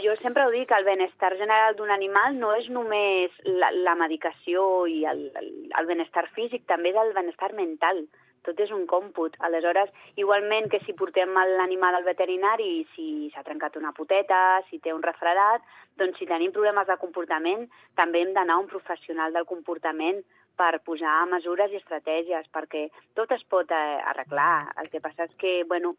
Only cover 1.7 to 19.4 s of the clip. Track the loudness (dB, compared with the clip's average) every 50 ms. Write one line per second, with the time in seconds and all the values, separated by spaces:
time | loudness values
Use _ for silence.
1.7 | 4 0 0 0 0 0 0 2 4 4 4 4 2 0 0 0 0 0 -2 -4
2.7 | -6 -4 -4 -2 0 0 2 2 2 2 0 0 -4 -6 -4 -2 2 2 2 2
3.7 | 2 2 2 2 2 2 2 0 -2 -2 -4 -6 -6 -6 -6 -2 0 2 2 4
4.7 | 4 2 2 0 0 -2 -2 -2 -2 -4 -6 -10 -10 -10 -10 -10 -12 -14 -12 -4
5.7 | -2 -2 0 0 -2 -4 -4 -4 -2 -4 -4 -4 -4 -6 -6 -6 -6 -6 _ -2
6.7 | -2 0 2 2 2 2 2 2 0 -2 -2 -4 -6 -6 -6 -6 -4 -4 -4 -4
7.7 | -2 0 0 0 0 0 -4 -8 _ _ _ _ _ _ -8 -8 -2 -2 -2 -2
8.7 | -2 -4 -2 0 0 -2 -2 -2 -6 -4 -4 -4 -4 -4 -4 -2 -2 0 0 2
9.7 | 2 2 2 0 -2 -14 -20 -14 -6 -4 2 2 2 2 2 2 0 0 0 0
10.7 | -2 -4 -4 -4 -6 -4 -4 -2 0 0 0 2 4 4 4 4 4 2 2 0
11.7 | 0 2 2 2 2 2 0 0 0 0 0 -2 0 0 2 2 2 2 0 -2
12.7 | -2 -4 -4 -6 -10 -12 -8 -8 -6 -6 -8 -8 -10 -12 -12 -12 -10 -8 -8 -8
13.7 | -8 -6 -8 -8 -8 -6 -2 0 2 2 2 4 4 4 6 6 6 4 2 -2
14.7 | -12 -8 -6 -6 -6 -2 -2 -4 -4 -2 0 0 2 4 4 4 2 0 -2 _
15.7 | -20 -20 -20 _ _ -2 -2 -2 -2 -4 -4 -4 -2 0 0 -2 0 2 2 2
16.7 | 2 2 0 0 -2 -2 -2 -8 -6 -6 -4 -2 -2 -2 0 -2 -2 -2 -4 -10
17.7 | _ _ -20 _ 0 0 2 2 4 0 0 2 2 0 2 2 2 0 0 -2
18.7 | -8 -12 -8 -8 -10 -10 -8 -10 -6 -4 -4 -2 -2 -2